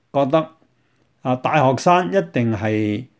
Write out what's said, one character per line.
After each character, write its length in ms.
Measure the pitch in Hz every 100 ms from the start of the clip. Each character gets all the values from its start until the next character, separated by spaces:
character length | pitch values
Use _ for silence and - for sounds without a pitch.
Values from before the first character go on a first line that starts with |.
| _
覺 140 | 139 131
得， 240 | 160 151 _ _ _ _ _ _ _
啊， 140 | 131 127
大 220 | 117 151 135
學 100 | 131
生 300 | 180 180 175
一 120 | 190 170
定 220 | 127 117 107
係 500 | 110 107 104 104 127